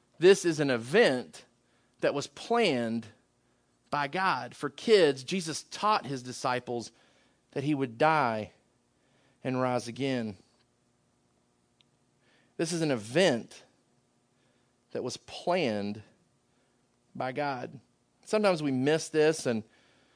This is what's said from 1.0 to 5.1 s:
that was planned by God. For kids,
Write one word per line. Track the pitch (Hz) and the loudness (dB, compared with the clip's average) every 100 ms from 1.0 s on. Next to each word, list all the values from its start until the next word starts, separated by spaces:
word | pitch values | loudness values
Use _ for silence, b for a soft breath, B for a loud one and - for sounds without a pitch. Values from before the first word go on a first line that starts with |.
| 214 127 - - - _ _ _ _ _ | 4 2 -4 -14 -20 _ _ _ _ _
that | 165 | -4
was | 143 - | -2 -6
planned | - - 233 214 131 117 117 113 - _ _ _ _ _ _ _ | -10 -4 0 2 0 -2 -4 -8 -16 _ _ _ _ _ _ _
by | 147 143 | -4 -4
God. | 165 190 135 120 | -2 0 0 -4
For | - 143 | -8 -8
kids, | - - 214 160 | -4 4 6 6